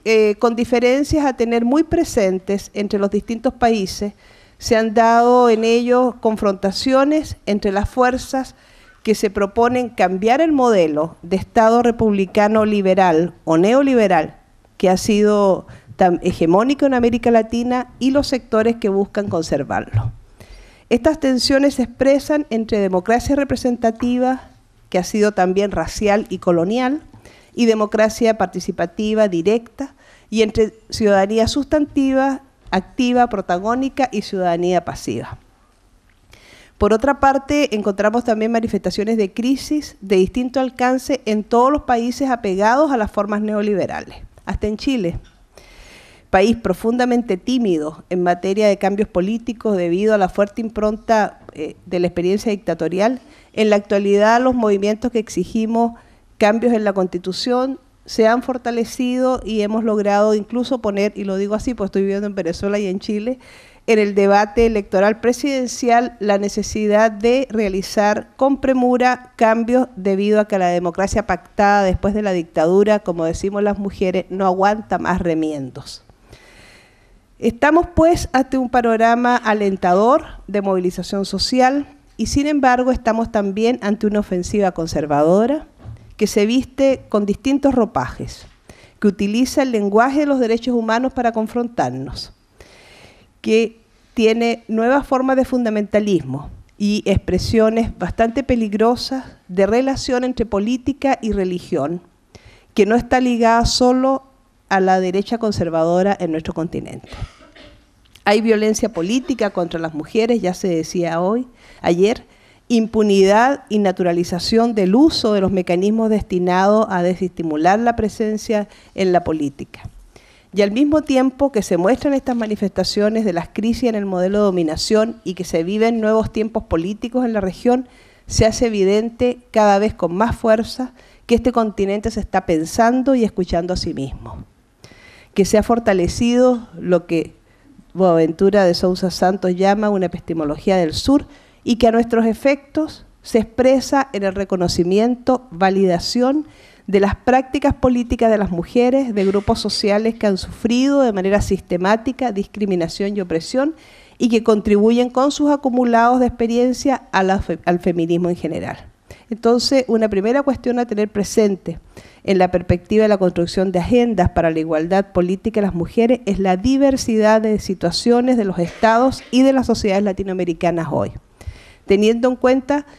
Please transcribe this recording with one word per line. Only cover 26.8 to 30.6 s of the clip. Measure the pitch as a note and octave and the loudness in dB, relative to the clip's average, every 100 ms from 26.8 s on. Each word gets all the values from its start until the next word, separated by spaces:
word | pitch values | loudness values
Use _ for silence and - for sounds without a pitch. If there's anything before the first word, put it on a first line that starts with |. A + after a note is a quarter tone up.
| B3+ D4+ - - - - _ | -2 -4 -8 -20 -20 -20 _
y | - A#3 | -2 0
democracia | A3 G#3+ G#3+ A3 G#3+ A3+ A3 | 2 0 0 0 2 0 0
participativa, | F#3 F#3 F#3+ F3+ E3+ - G#3+ G#3+ G#3 | -2 -4 -8 -6 -6 -4 -2 0 0
directa, | E3+ E3+ A3+ A#3 - C#4 - _ _ _ | 0 0 0 -4 -12 -14 -14 _ _ _
y | G#3+ | 0
entre | A3 A3+ | 0 2